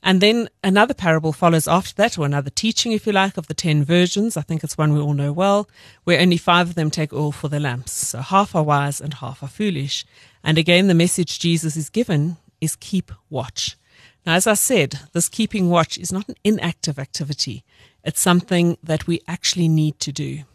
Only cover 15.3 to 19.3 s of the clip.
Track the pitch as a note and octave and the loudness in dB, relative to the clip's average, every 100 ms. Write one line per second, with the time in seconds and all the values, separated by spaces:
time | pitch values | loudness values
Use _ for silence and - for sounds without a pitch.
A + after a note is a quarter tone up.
15.3 | - G#3+ G#3+ F3+ F3 D#3+ - F3+ F#3 G#3 | -2 -4 0 2 2 0 -4 -6 -6 -8
16.3 | - G#3 G#3+ E3 - - C#3+ C#3 - C#3+ | -4 -2 0 -2 -4 -6 -6 -8 -8 -8
17.3 | D3 - B2 _ _ _ _ - - - | -6 -6 -8 _ _ _ _ -8 -2 2
18.3 | F3 F3+ F3+ E3+ E3+ D#3+ D#3 - E3+ - | 2 2 0 2 0 -4 -4 -2 -4 -4